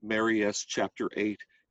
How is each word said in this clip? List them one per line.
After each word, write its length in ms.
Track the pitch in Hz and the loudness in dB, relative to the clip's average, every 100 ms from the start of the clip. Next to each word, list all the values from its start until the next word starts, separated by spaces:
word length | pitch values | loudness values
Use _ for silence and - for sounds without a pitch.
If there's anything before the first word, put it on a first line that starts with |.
Mary 420 | 107 110 113 110 | -2 0 2 4
as 160 | 104 104 - | 2 0 -4
chapter 440 | - - - 117 - | -2 -2 -2 -4 0
eight 240 | 107 101 - _ _ | -2 -2 -12 _ _